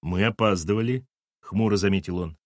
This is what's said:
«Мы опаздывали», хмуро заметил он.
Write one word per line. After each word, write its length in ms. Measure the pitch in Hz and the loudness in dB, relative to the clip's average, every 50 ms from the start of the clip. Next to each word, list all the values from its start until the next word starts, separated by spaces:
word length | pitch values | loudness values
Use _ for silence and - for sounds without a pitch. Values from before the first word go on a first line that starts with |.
«Мы 240 | - 80 90 90 101 | -4 -4 -2 0 0
опаздывали», 800 | 117 107 - 110 107 98 90 80 80 104 110 113 117 127 131 131 _ _ _ _ _ _ _ | 0 2 2 2 2 2 2 0 -2 0 0 0 -2 -4 -6 -8 _ _ _ _ _ _ _
хмуро 360 | _ - - 101 113 110 104 | _ -6 -2 0 2 2 2
заметил 420 | 98 92 101 98 95 87 - 87 90 | 2 2 2 2 0 -2 -2 -6 -6
он. 180 | 90 82 80 _ _ | -6 -6 -10 _ _